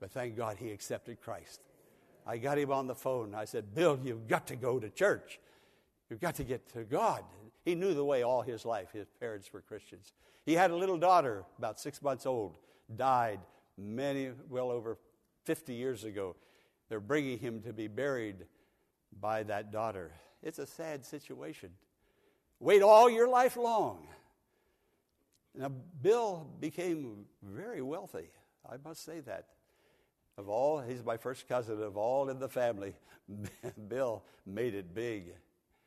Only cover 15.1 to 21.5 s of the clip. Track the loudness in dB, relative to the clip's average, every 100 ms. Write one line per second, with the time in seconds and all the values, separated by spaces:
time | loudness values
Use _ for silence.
15.1 | _ _ _ -4 -4 -4 -6 -4 -4 -6
16.1 | -6 -6 -8 _ _ _ _ -8 -8 -2
17.1 | 0 0 -4 -6 -8 -10 -8 -8 -4 -2
18.1 | -2 -4 -10 -16 _ _ _ _ _ _
19.1 | -8 -4 -2 -2 -4 -4 -4 -4 -4 -10
20.1 | -16 -20 _ -12 -10 -12 -10 -10 -10 -10
21.1 | -14 -12 -14 -12